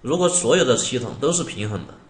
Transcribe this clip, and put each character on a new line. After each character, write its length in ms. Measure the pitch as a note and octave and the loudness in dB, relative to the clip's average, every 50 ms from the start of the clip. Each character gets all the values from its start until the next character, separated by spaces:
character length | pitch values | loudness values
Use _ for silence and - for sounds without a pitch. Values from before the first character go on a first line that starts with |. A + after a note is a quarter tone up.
如 160 | - B2 D#3 | -2 -2 0
果 120 | F3+ F3+ E3+ | 2 2 2
所 260 | F3 - - A2+ D3+ | 2 2 2 4 4
有 80 | F#3 E3 | 4 4
的 140 | B2+ A#2 | 4 2
系 200 | - - - B2+ | 2 0 -2 -4
统 140 | A#2+ A#2+ - - - | -4 -4 -6 -8 -2
都 140 | C#3 D3+ E3+ | -2 0 0
是 100 | F3 - | 0 -2
平 260 | - - F#2+ G#2 G#2+ | -4 -6 -8 -6 -6
衡 80 | G#2 F#2 D2+ | -6 -8 -10
的 80 | - - - - | -12 -18 -20 -20